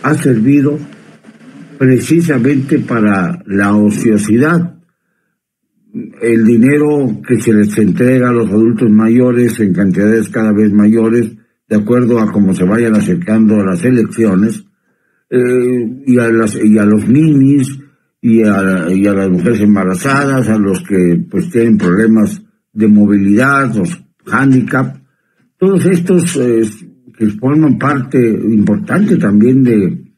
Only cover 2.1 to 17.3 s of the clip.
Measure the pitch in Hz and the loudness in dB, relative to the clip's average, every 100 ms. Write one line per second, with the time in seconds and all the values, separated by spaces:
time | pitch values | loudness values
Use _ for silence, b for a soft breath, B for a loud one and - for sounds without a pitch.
2.1 | 165 170 135 120 139 127 151 107 117 107 | 0 0 0 0 -2 -2 -4 -2 -2 0
3.1 | 98 87 87 - 98 101 104 104 - 120 | -2 -4 -6 -6 -2 0 2 0 0 0
4.1 | 104 101 113 151 170 170 - _ _ _ | 0 0 0 2 0 -2 -10 _ _ _
5.1 | _ _ _ _ _ _ _ _ - - | _ _ _ _ _ _ _ _ -14 -14
6.1 | - 117 113 110 120 127 147 151 147 131 | -6 -2 2 2 4 2 2 0 0 -2
7.1 | 104 - 117 113 107 104 - 104 87 123 | -6 -4 -2 0 2 0 0 -2 0 0
8.1 | 131 123 120 107 101 113 110 120 107 110 | 2 0 -2 -2 0 0 0 2 2 2
9.1 | 120 123 120 120 110 104 87 98 90 104 | 2 2 2 -2 0 -2 0 0 0 0
10.1 | 113 107 120 107 104 107 104 104 113 113 | 0 -2 -4 -2 0 2 2 2 2 2
11.1 | 120 110 - b b _ 110 104 123 117 | 0 -2 -8 b b _ -4 0 0 0
12.1 | 120 107 101 95 87 92 110 117 107 87 | 0 0 0 0 0 0 0 0 0 0
13.1 | 87 - 110 107 107 95 90 117 123 107 | -4 -2 0 2 2 0 -2 0 0 -2
14.1 | - 110 92 107 107 - _ _ _ _ | -2 0 0 -2 -4 -14 _ _ _ _
15.1 | _ _ 127 123 127 123 123 113 127 139 | _ _ -2 0 0 0 -2 -4 -8 0
16.1 | 123 113 113 110 - 107 107 104 107 - | 0 2 0 -2 0 2 2 2 0 2
17.1 | 131 160 | 2 4